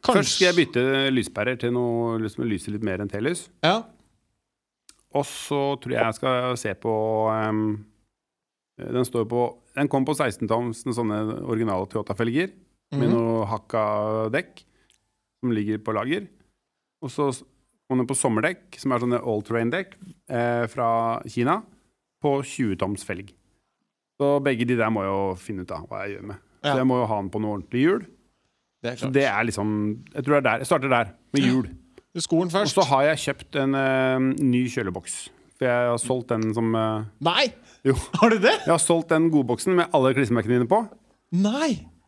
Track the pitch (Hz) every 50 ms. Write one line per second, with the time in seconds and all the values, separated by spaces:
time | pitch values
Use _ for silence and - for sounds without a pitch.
0 | - - 240 185 143 - - - 190 180 175 175 151 - - 123 123 131 135 135
1 | 135 135 131 123 104 - - 104 107 123 127 127 - 120 123 123 123 120 117 117
2 | 117 117 113 113 110 104 - - 123 117 104 90 - - 104 107 110 101 92 92
3 | 101 95 - 101 110 147 175 170 - - _ _ - 160 190 226 226 - - _
4 | _ _ _ _ _ _ _ _ _ _ _ _ _ _ _ _ _ - _ _
5 | _ _ - 143 143 - - - - - 143 143 139 139 139 135 - 123 127 117
6 | 113 113 110 - - 131 127 123 127 127 123 117 - 107 95 - - 117 110 110
7 | 110 110 110 107 107 110 110 110 110 110 107 107 107 107 107 107 104 _ _ _
8 | _ _ _ _ _ _ _ _ _ _ _ _ _ _ _ - 87 - 120 123
9 | 123 123 - 120 110 113 117 120 120 117 - _ _ _ _ 135 143 139 - 135
10 | 135 143 151 - 151 123 - - 120 101 113 117 123 120 113 - - 131 117 117
11 | 117 107 104 107 110 107 - - - 127 117 110 117 107 98 92 98 - - 113
12 | 101 - 107 98 117 120 117 147 180 190 - - _ _ _ _ _ _ 147 139
13 | 120 117 117 117 117 117 113 113 107 98 110 104 - _ - 113 107 104 107 104
14 | 104 107 110 110 110 110 113 151 180 - _ - _ _ _ _ _ _ _ _
15 | _ _ _ _ _ _ _ _ - 123 117 107 104 104 110 107 107 - 107 104
16 | 107 127 160 202 202 - _ _ _ _ _ _ _ _ _ _ _ _ _ _
17 | - 131 - - 147 139 127 - - _ _ _ _ _ _ _ _ _ 131 127
18 | 123 123 139 - - 135 110 107 110 165 185 - _ _ - - - 135 127 120
19 | 123 123 120 120 - 123 110 104 104 - 117 117 113 117 139 185 190 190 - _
20 | - - - _ _ - 135 120 120 120 120 120 120 110 - - 120 117 117 113
21 | 113 113 113 117 - 117 - 123 120 135 175 214 220 - _ _ _ _ _ _
22 | _ _ _ _ - 147 139 139 131 - - - 131 107 95 - 98 95 104 -
23 | - - 98 87 98 101 - _ _ _ _ _ _ _ _ _ _ _ _ _
24 | _ _ _ _ 143 143 143 143 139 143 131 113 123 123 123 117 110 110 113 107
25 | 95 98 98 98 98 95 92 92 - - 107 92 90 - 92 85 - - - 101
26 | 98 101 101 98 98 104 104 98 _ _ _ _ - 147 139 131 131 131 127 123
27 | 120 107 110 104 95 92 - 107 107 107 104 101 82 - - 123 135 165 196 233
28 | 196 - - _ _ _ _ _ _ _ _ _ _ _ _ _ - 117 127 -
29 | - 135 131 139 139 127 101 104 113 117 101 - 104 107 107 107 104 107 107 117
30 | - - - 151 127 139 147 143 131 123 110 120 135 - 180 147 127 139 127 123
31 | 117 98 - _ _ _ - 143 135 127 127 131 113 92 - - - _ _ -
32 | _ _ _ 175 - - 175 165 185 180 160 196 208 151 - 196 180 131 143 131
33 | 139 151 160 147 - - 139 - - _ - 143 135 135 139 135 135 135 135 131
34 | 131 131 131 131 131 131 135 131 143 131 123 123 127 120 120 127 110 95 90 95
35 | - - - - - - _ _ _ _ _ _ 131 127 120 123 123 120 120 117
36 | - - 131 127 120 120 120 110 110 110 107 113 113 113 110 110 110 110 110 107
37 | 107 104 - _ 143 165 175 226 277 254 - - - - - _ _ 135 131 -
38 | - - - - - 233 220 214 180 262 427 - - 151 170 156 - - 170 165
39 | 160 165 165 160 165 165 156 147 131 117 120 113 - 190 185 175 170 - - 147
40 | 131 131 131 131 139 101 117 117 107 104 123 123 120 113 185 220 226 208 - -
41 | _ _ _ _ _ _ 170 180 196 208 233 285 320 311 220 160 - - - _
42 | _